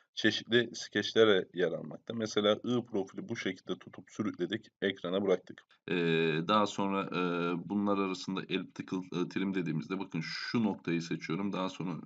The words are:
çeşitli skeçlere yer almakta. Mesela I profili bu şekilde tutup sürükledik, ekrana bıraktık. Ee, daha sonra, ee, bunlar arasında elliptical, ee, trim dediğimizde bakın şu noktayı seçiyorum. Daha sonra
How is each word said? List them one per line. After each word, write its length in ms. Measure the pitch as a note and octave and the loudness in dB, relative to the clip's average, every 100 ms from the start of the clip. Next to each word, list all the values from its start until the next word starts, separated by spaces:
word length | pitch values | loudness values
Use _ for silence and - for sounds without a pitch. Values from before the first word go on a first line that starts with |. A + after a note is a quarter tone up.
| _ - | _ 0
çeşitli 540 | A2 - - A#2 A#2 | 2 2 4 4 4
skeçlere 760 | - - G#2 G2+ A2 A2 F#2+ - | -4 -2 -2 2 6 8 8 4
yer 180 | F2 E2+ | 0 0
almakta. 420 | D#2+ D#2 - - | 0 -6 -10 -8
Mesela 420 | A#2 A2 G#2+ G#2 G#2 | -4 -2 2 4 4
I 300 | A#2 B2 A#2 | 2 0 0
profili 440 | G2+ F#2+ - F#2+ | -4 -4 -6 -8
bu 60 | A#2 | -4
şekilde 440 | G2+ F#2+ - F2+ | -4 -6 -6 -8
tutup 320 | - - F2+ | -8 -18 -12
sürükledik, 560 | - G2+ - F2 A2 - _ | -4 -4 -2 -4 -4 -8 _
ekrana 420 | G2 G2 F2 F#2+ | -4 -2 -2 0
bıraktık. 380 | G2 F2+ - - - _ - | 2 2 0 -20 -20 _ -4
Ee, 80 | F2+ E2+ E2 E2 D#2 E2+ | 0 2 4 4 2 2
daha 180 | G#2+ G2+ | 4 2
sonra, 360 | - G2 G2 | 0 -2 0
ee, 680 | F2+ F2 F2+ F2 E2+ F2 E2 | -2 -2 0 0 0 -2 -2
bunlar 280 | G#2 G2+ G2 | -2 0 0
arasında 460 | G2 F2+ - F#2+ - | 0 -4 -4 -4 -2
elliptical, 540 | F#2 F2 - - F#2+ F2+ | -4 -4 -10 -6 -6 -4
ee, 160 | F2 F2+ | -4 -2
trim 240 | F#2 G2 | -2 -2
dediğimizde 460 | F#2+ E2 D#2+ D2+ F#2+ | -2 -2 -4 -4 -6
bakın 220 | F#2 E2+ | -4 -6
şu 400 | D#2+ - - A#2+ | -6 -8 -4 0
noktayı 380 | G#2+ F2+ - E2+ | 0 0 -2 -2
seçiyorum. 520 | E2 E2+ - G2 G2+ | -2 -6 -4 -2 -2
Daha 160 | F#2 F#2 | -2 -4
sonra 320 | - E2+ E2 | -4 -6 -6